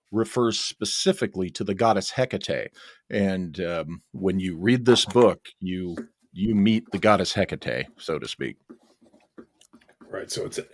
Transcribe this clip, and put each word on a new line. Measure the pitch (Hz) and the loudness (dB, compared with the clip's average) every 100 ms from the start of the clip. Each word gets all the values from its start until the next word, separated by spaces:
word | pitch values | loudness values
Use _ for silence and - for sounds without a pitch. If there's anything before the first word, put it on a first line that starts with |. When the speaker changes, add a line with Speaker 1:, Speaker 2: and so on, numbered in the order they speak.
| _ | _
Speaker 1:
refers | 104 113 - 117 107 | -4 -2 2 0 0
specifically | - - 104 - - 190 107 92 92 | -6 -6 -6 0 0 0 -2 -4 -6
to | - | -6
the | 98 | -6
goddess | 98 117 101 92 | 0 2 2 0
Hecate. | - 127 104 - 67 53 - - - _ | -2 -2 -4 -4 -6 -6 -14 -20 -20 _
And, | 104 98 92 90 78 | 0 0 0 -4 -6
um, | 85 85 78 82 - | -4 -4 -6 -12 -14
when | - 95 92 | -4 -2 0
you | 92 82 | -2 -2
read | 98 127 | 2 4
this | 120 117 | 6 6
book, | - 120 117 82 - - | 4 6 6 4 -6 -10
you, | 92 92 90 85 76 _ _ | -6 -4 -6 -8 -12 _ _
you | 85 104 | -4 0
meet | 104 101 110 - | 4 4 4 0
the | 95 | 0
goddess | 107 101 90 | 4 4 2
Hecate, | - 92 73 - 62 - - | 0 -2 -2 -4 -6 -6 -10
so | - 76 | -6 -6
to | - | -6
speak. | - 65 - _ - _ _ _ _ _ - - _ _ _ _ _ - | -8 -10 -10 _ -20 _ _ _ _ _ -20 -20 _ _ _ _ _ -14
Speaker 2:
Right. | 98 - | -12 -8
So | - - | -6 -6
it's | - - | -8 -2